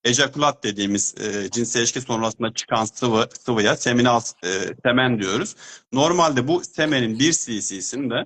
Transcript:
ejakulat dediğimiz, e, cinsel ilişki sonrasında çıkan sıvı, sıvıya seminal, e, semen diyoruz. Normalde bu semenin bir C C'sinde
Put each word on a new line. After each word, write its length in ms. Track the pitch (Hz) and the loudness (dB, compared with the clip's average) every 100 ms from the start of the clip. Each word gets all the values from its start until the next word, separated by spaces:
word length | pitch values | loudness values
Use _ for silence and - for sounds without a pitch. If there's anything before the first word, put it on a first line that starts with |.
ejakulat 600 | 175 127 135 151 147 139 | 2 2 0 2 0 2
dediğimiz, 500 | 110 101 101 101 - - | -6 -2 -2 0 -2 -6
e, 300 | 107 101 95 | -6 -4 -4
cinsel 300 | 120 117 120 | -4 -2 0
ilişki 200 | 117 135 | 0 -2
sonrasında 520 | 127 113 113 - 113 | -4 -2 -2 -4 -6
çıkan 300 | - - 117 | -6 -2 -2
sıvı, 440 | 110 - 123 110 120 - | -2 -2 2 2 0 -4
sıvıya 360 | - 113 104 143 | -2 2 2 2
seminal, 440 | 131 120 123 117 - - | 2 4 4 2 0 -8
e, 40 | 90 95 90 - | -4 -4 -4 -2
semen 360 | 123 123 127 113 | 0 4 4 2
diyoruz. 380 | 95 110 202 - - - _ | 0 -2 -4 -10 -20 -20 _
Normalde 560 | 127 156 175 165 131 127 | 2 2 4 4 2 0
bu 160 | 175 | -2
semenin 540 | - - 156 135 113 110 | -2 -2 0 0 0 2
bir 140 | 151 | 2
C 280 | 156 - 107 | 0 -4 -6
C'sinde 540 | - 95 90 123 139 175 | -6 -8 -8 -6 -4 -4